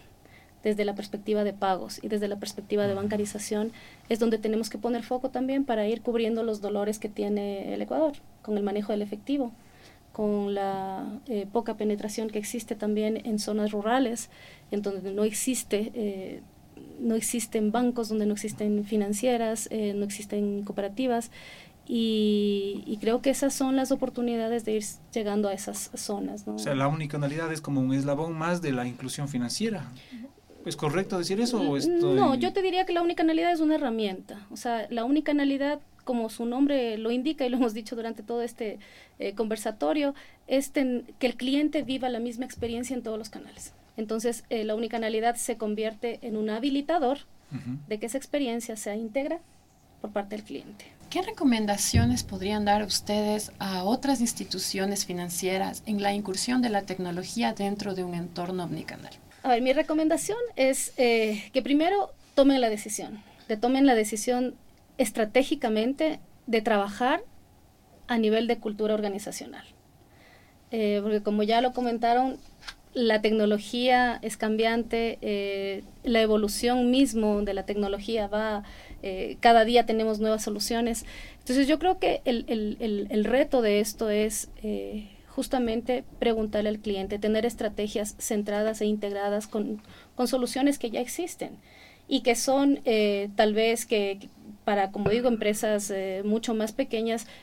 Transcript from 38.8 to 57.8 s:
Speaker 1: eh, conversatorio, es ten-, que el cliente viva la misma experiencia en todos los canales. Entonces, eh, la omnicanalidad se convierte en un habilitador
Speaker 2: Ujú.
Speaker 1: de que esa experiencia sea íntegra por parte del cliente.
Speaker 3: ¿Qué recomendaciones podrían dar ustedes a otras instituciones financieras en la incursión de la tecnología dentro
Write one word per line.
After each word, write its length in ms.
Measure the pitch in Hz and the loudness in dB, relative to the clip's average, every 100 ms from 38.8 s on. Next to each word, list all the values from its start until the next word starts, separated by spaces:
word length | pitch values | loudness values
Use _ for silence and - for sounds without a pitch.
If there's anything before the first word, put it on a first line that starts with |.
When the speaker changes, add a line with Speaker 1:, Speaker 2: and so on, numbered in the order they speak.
| - - - - | -16 -20 -20 -8
Speaker 1:
eh, 160 | 196 | -6
conversatorio, 800 | 202 220 214 220 214 294 302 277 277 - - - | -2 -2 -2 -4 -2 0 2 0 -2 -14 -16 0
es 240 | 262 - | 0 2
ten-, 360 | 294 262 247 - - | 0 2 0 -6 -2
que 80 | 247 | -2
el 80 | 240 | 0
cliente 460 | 254 277 302 302 | 0 2 2 0
viva 280 | 233 262 254 | -2 -2 -2
la 100 | 226 | -2
misma 240 | 240 233 | -4 -6
experiencia 500 | 262 - 233 233 254 | -10 -6 -4 -4 -4
en 80 | 254 | -6
todos 160 | 220 220 | -4 -8
los 120 | 226 | -8
canales. 420 | - - - - - _ - | -14 -16 -18 -20 -20 _ -8
Entonces, 440 | 220 220 233 233 - | -4 -2 -2 -2 -4
eh, 160 | 233 | -4
la 100 | 214 | -2
omnicanalidad 640 | 214 226 233 220 220 233 240 | -2 -2 -2 0 2 0 0
se 220 | - 226 | -4 -4
convierte 600 | 214 214 220 214 233 - | -2 -2 -4 -4 -6 -6
en 160 | 233 214 | -6 -4
un 100 | 214 | -2
habilitador 720 | 220 277 277 294 349 254 285 - - - | -2 0 -2 0 2 2 -2 -8 -20 -12
Speaker 2:
Ujú. 260 | 135 233 139 - | -10 -8 -8 -6
Speaker 1:
de 120 | 214 | -6
que 80 | 226 | -4
esa 100 | 269 | -6
experiencia 580 | - 294 254 233 233 214 | -4 -2 -2 -4 -6 -8
sea 200 | 214 208 | -6 -6
íntegra 440 | 226 269 294 339 - - _ _ _ - | -4 -4 -2 -6 -8 -20 _ _ _ -14
por 100 | 214 | -6
parte 260 | 208 202 214 | -4 -4 -10
del 80 | |
cliente. 420 | - 139 - 208 - - - | -10 -12 -12 -20 -20 -20 -6
Speaker 3:
¿Qué 100 | 330 | -4
recomendaciones 1040 | 381 440 285 226 208 202 - - 240 247 | -4 2 4 4 2 0 4 4 4 2
podrían 420 | - 190 190 214 | -2 -4 -2 0
dar 180 | 208 208 | 4 4
ustedes 720 | 208 - - 208 208 214 214 - | 2 -4 0 0 2 0 -4 -8
a 260 | 196 185 | -4 -2
otras 380 | 190 262 269 247 | 0 0 2 2
instituciones 840 | 233 - 190 185 - 196 196 202 | 0 -2 -6 -6 -4 -2 -2 -2
financieras 800 | - 180 180 - 185 190 190 - | -2 -4 -4 -2 -2 0 -2 -6
en 180 | - 208 | -4 0
la 120 | 202 | 0
incursión 480 | 202 208 190 - 254 | 0 -2 -4 0 2
de 80 | 240 | 2
la 120 | 202 | 0
tecnología 720 | 202 185 180 175 185 233 226 | -2 -6 -4 -4 -6 -2 -2
dentro 420 | 220 202 202 | 0 -2 -2